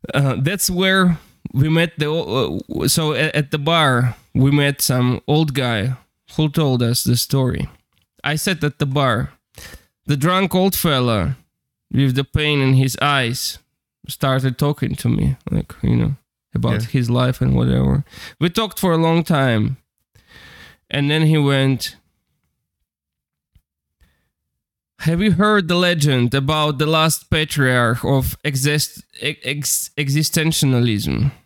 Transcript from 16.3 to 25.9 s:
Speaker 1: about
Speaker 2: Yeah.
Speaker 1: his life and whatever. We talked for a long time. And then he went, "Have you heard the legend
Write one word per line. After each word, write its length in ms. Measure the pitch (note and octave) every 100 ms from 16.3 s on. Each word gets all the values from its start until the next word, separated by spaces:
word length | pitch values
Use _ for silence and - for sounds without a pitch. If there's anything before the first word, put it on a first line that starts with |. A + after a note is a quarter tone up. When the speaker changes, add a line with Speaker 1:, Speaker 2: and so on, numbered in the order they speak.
| _ _
Speaker 1:
about 280 | - A#2+ A2
Speaker 2:
Yeah. 60 | A2+
Speaker 1:
his 200 | C#3 A#2
life 300 | B2 B2+ B2
and 140 | B2+
whatever. 500 | C3 B2 B2+ C3+ C3+ - - - -
We 120 | F3
talked 280 | G3 G#3+ -
for 140 | F#3+
a 60 | E3
long 260 | E3 E3
time. 540 | D#3+ D#3 C3+ A2+ G#2+ C3+ _ _ _ _ _ - - - - _ _
And 160 | - C#3+
then 120 | D#3
he 160 | D#3 D#3
went, 580 | C#3+ C#3 C3+ B2+ - - _ _ _ _ _ _ _ _ _ _ _ _ _ _ _ _ _ _ _ _ _ _ _ _ _ _ _ _ _ _
"Have 200 | D#3 E3+
you 120 | G#3+
heard 360 | E3+ G#3 G#3 E3
the 60 |
legend 600 | F3 F3+